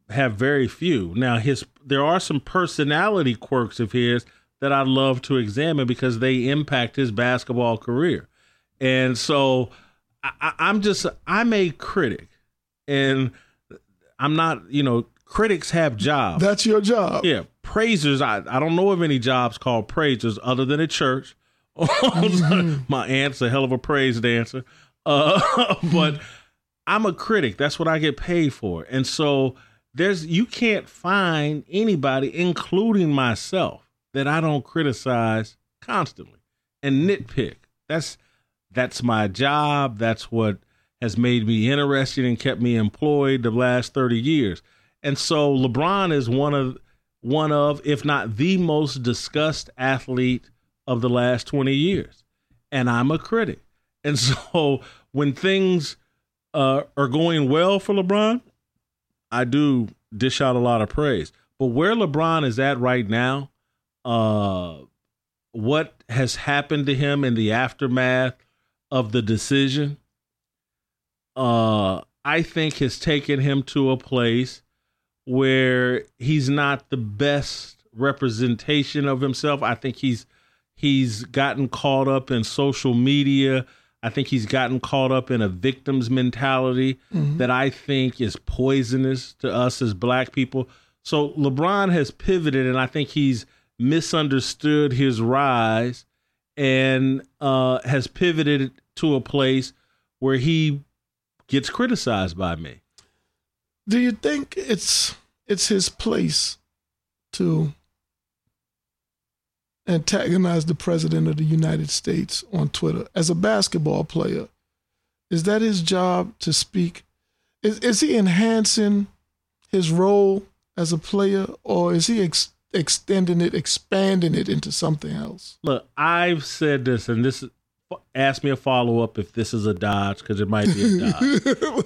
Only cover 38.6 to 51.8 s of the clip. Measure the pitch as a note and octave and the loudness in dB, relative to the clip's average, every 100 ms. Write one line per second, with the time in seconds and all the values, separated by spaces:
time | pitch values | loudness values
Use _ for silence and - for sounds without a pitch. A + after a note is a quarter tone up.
38.6 | _ B2+ B2+ - A#2+ A2 G#2 F#2+ C#3 D3 | _ -4 -4 -4 -2 0 0 0 0 0
39.6 | D3 C#3+ C3+ G#2+ A2+ A2 - A2+ A2 F#2+ | 0 0 -2 -2 -2 -2 -4 -2 -2 -2
40.6 | _ _ _ _ A#2 G2+ B2 B2 G#2+ A2+ | _ _ _ _ -4 0 2 2 2 2
41.6 | A2+ C#3+ C#3+ C#3 C3 - B2+ A#2 C#3 A2+ | 2 2 0 0 0 0 0 0 -2 0
42.6 | A#2+ A#2 G#2 - D3+ D3 C#3 C3+ A#2 A2+ | 0 2 0 0 0 2 2 0 0 0
43.6 | B2 B2 A#2 C#3 B2 A#2 B2+ D#3 A2 E2 | 2 0 -2 -2 0 0 2 2 0 -2
44.6 | - _ _ _ C#3+ C#3 - D#3 D3 C3+ | -12 _ _ _ -6 -4 -2 2 2 2
45.6 | C3 A#2+ E3 G3 F#3 D3 A#2+ C3 C#3+ C#3+ | 0 0 0 0 0 0 0 0 0 0
46.6 | C3 C3 - _ _ _ A#2 D3+ D#3 D3 | -2 -6 -16 _ _ _ -4 -2 0 2
47.6 | D3 C#3 C#3+ C#3+ D3 C#3+ G#2+ G#2+ D#3+ F#3+ | 0 0 -2 -2 0 -2 -2 -2 0 2
48.6 | E3+ D3+ D3+ C3+ A#2+ A#2 - D3 D#3 D3 | 2 0 -2 -2 -4 -4 -4 -2 -2 -4
49.6 | - - C3 C3 - B2+ B2+ B2 - _ | -10 -6 -2 -2 -2 -2 0 0 -4 _
50.6 | _ _ - B2 B2 B2 A#2+ A#2+ - C#3+ | _ _ -4 -2 0 2 2 0 -2 -2
51.6 | C3+ C3+ | 0 2